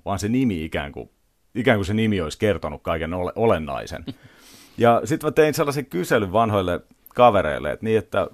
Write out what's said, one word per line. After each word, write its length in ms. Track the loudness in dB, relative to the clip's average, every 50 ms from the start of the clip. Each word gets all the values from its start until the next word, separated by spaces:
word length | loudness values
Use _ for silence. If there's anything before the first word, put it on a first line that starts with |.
| -8
vaan 140 | -6 -6 -4
se 80 | -2 -2
nimi 360 | 0 0 0 0 0 -2 -4
ikään 260 | -6 -6 -6 -6 -8
kuin, 180 | -10 -14 -16 -16 _ _ _ _ _ _ _ _ -8
ikään 220 | -2 2 2 2 2
kuin 80 | 2
se 80 | 0 0
nimi 280 | 0 0 0 0 0
olisi 180 | -2 -4 -4 -2
kertonut 440 | 0 0 0 0 -4 -8 -10 -8 -6
kaiken 300 | -6 -4 -4 -4 -4 -4
ole-, 200 | -4 -4 -4 -2
olennaisen. 680 | 0 2 2 2 0 -2 -4 -8 -8 -10 -10 -12 -12 -12 -14
<laughs> 60 | -16 -16 _ -20 _ _ -20 -20 -20 -20 -20 -18 _ 2
Ja 240 | 4 4 4 4 2
sit 180 | -2 -4 -4 -2
mä 80 | 0
tein 220 | 2 4 4 4 2
sellaisen 320 | 0 -2 -2 -2 -4 -6
kyselyn 460 | -6 -6 -6 -2 0 0 0 0 2
vanhoille 500 | 2 2 2 2 2 0 0 0 -2 -4 -6 _ _ _ _ _ 2
kavereille, 560 | 4 6 6 6 4 2 0 -2 -4 -4 -4
että 140 | -6 -4 -2
niin, 120 | 0 0 0
että 280 | 0 0 -2 -2 -2 -2